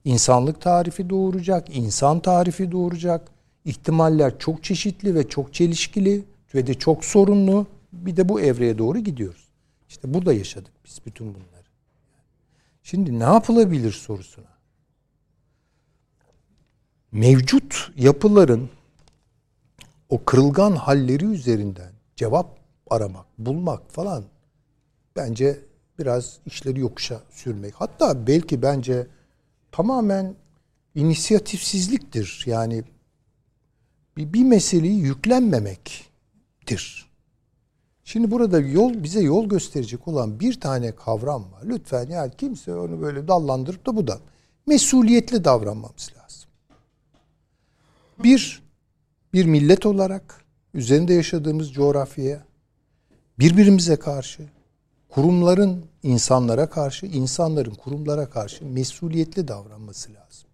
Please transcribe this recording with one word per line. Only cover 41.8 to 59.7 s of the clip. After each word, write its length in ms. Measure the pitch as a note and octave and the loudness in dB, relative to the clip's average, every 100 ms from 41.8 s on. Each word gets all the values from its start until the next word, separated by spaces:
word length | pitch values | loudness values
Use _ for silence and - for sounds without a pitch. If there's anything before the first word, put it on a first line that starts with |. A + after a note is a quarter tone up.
| - B2+ B2+ | -6 -6 -6
yani 220 | E3+ C3+ - | -8 -8 -8
kimse 360 | C#4 A#3+ - | -10 -10 -10
onu 260 | - F3 D#3+ | -8 -8 -8
böyle 280 | D3+ C#3+ D#3 | -8 -8 -2
dallandırıp 580 | F3+ C#3+ C3 C3 F#3 - | 0 0 -4 -6 -8 -4
da 100 | A3 | -2
bu 100 | C3+ | -4
da 120 | - - _ _ _ - | -6 -12 _ _ _ 2
mesuliyetli 800 | D4 - C4 A3+ A#3+ A3+ A#3+ | 4 4 4 6 4 2 0
davranmamız 640 | D#3 B2 G#2 G#2+ A2 - - - | 2 2 0 -10 -14 -18 -20 -20
lazım. 340 | _ - _ _ _ _ _ _ _ _ _ _ _ _ _ _ _ _ _ - | _ -20 _ _ _ _ _ _ _ _ _ _ _ _ _ _ _ _ _ 2
Bir, 400 | A#3+ C4+ - - _ _ _ _ _ _ _ | 6 6 4 -10 _ _ _ _ _ _ _
bir 120 | F#3 | 2
millet 420 | E3+ D3+ D3 G3 G#3+ | 4 4 6 4 4
olarak 580 | G3 F#3+ F#3+ - - _ _ _ | 0 -2 -6 -14 -20 _ _ _
üzerinde 400 | - A#2 C#3+ F3 | -8 2 2 4
yaşadığımız 580 | F3 D3+ E3+ D3+ D#3 D3+ | 2 2 -4 -4 -4 -6
coğrafyaya, 720 | C3+ C#3+ C#3+ C3+ - C3+ D3 - _ _ _ _ _ _ _ _ - | -2 0 0 -4 -6 -8 -8 -16 _ _ _ _ _ _ _ _ 2
birbirimize 580 | D3+ F3+ G3+ F#3+ E3+ D3 | 4 8 8 6 4 -2
karşı, 520 | D3 C#3 C3 - D3+ _ _ _ _ _ _ | -2 -8 -10 -16 -20 _ _ _ _ _ _
kurumların 760 | C#3 D#3 F3+ F3 F3+ G3 F3+ D#3+ _ | 0 2 4 4 4 2 -2 -10 _
insanlara 680 | C#3+ A#2+ - C3 A#2+ A2+ D#3 | -2 0 2 2 2 0 -2
karşı, 360 | - C#3 - G3 | -2 -6 -8 -8
insanların 680 | D3 C3 - E3 D3+ A#2 | -6 -4 -2 -2 -2 -4
kurumlara 560 | G#2 B2+ D3 D3 D3 C3+ | -8 -12 -8 -6 -6 -6
karşı 340 | A#2 G#2 - | -8 -10 -12
mesuliyetli 840 | D3 B2+ B2+ - E3+ E3 D#3+ F#3+ D3+ | -10 -6 -6 -8 -6 -4 -4 -6 -8
davranması 600 | G2+ G#2 | -10 -14